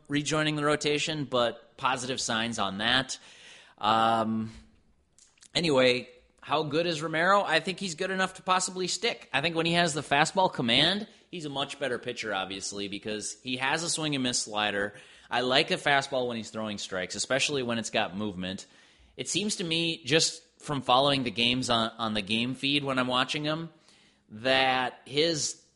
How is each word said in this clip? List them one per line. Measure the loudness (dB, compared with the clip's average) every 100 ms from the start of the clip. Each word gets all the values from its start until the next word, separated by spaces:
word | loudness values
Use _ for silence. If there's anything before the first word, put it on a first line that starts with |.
| -4
rejoining | -2 0 0 0 2
the |
rotation, | 2 2 2 0 0 -4
but | -2 2 2 0 -10 -4
positive | -2 0 -2 -4
signs | -2 -2 -2 -2
on | -4 -2
that. | 2 2 0 -6 -14 -20 -20 -20 -20 -2
Um, | 2 4 6 4 2 -2 -4 -10 -20 _ _ _ _ _ -20 _ -8
anyway, | -2 2 6 6 4 -2 -14 _ _
how | -4 -2
good | 0 0 0
is | -2
Romero? | -2 0 4 4
I | 4 2
think | 0 -4
he's | -6
good | -4 -4
enough | 0 -2
to | -2
possibly | 0 0 0 -2 -4
stick. | -2 -4 -4 -4
I | -2
think | 0 0
when | 2
he |
has | 2 2
the | 0
fastball | 0 4 4 4 2
command, | 2 2 4 4 2 -6 -14 _
he's | -12
a | -8
much | -6 -6 -6
better | -4 -4
pitcher, | -6 -8 -4
obviously, | -4 -4 -6 -8 -6 -6
because | -6 -6 -6 -8 -10
he | -8 -4
has | 0 0
a | -2
swing | -2 -2
and | 0
miss | 0 -2
slider. | -4 -2 0 0 -4 -6 -20 -20 -6
I | -2
like | 2 2 2
a | 0
fastball | 2 2 2 -2 -2
when | -4
he's | -8
throwing | -6 -6 -6
strikes, | -6 -6 -6
especially | -6 -2 0 0 0
when | -2 -2
it's | -2
got | 0 0 -2
movement. | -6 -6 -6 -8 -12 -20 _ _ _ -12
It | -4
seems | -2 -2 -2
to |
me, | -2 -2 -2 -4 0
just | 2 2 -2 -14 _
from | -6 -4
following | 4 4 6 2
the | 0
games | 0 0 0 2
on, | 2 0 -2
on | -4
the | -2
game | -2 -2 -2
feed | -2 -2 0
when | 0 0
I'm | 0
watching | 0 0 -2
him, | -2 -4 -6 -14 _ _ _ _ _
that | -6 0 2 4 2 0 -6
his | -4 0 0 0 -4 -6 _